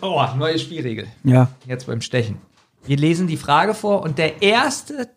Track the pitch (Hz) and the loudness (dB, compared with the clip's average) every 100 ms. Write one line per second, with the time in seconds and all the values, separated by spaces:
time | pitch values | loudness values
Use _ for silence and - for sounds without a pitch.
0 | 190 160 123 131 160 160 - 160 123 107 | -2 0 0 0 -2 -2 -4 -6 -6 -8
1 | 101 - 135 127 127 - 127 123 127 117 | -10 -2 4 6 4 0 -10 -10 -6 -8
2 | - 127 107 98 - _ _ _ - 143 | -4 -2 -2 -6 -14 _ _ _ -2 2
3 | 151 170 185 147 - 147 196 214 208 202 | 2 2 0 -2 0 2 2 0 0 0
4 | 160 143 160 - 202 226 277 269 - 294 | 0 -2 -2 2 2 4 2 -2 -8 -10
5 | 247 | -10